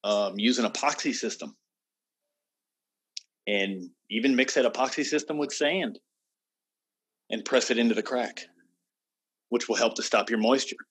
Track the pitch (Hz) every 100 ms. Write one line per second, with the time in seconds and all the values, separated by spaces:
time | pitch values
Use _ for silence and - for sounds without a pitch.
0 | 101 104 101 98 113 127 110 - 143 143
1 | 151 120 113 - 113 - _ _ _ _
2 | _ _ _ _ _ _ _ _ _ _
3 | _ - _ _ - 101 98 95 90 _
4 | _ 110 131 127 131 147 120 - 131 -
5 | 135 151 151 151 143 - 147 185 135 -
6 | _ _ _ _ _ _ _ _ _ _
7 | _ _ _ 113 - 131 - 117 117 110
8 | - 127 113 - - _ _ _ _ _
9 | _ _ _ _ _ 120 - 110 117 113
10 | - 110 - 113 110 135 131 - -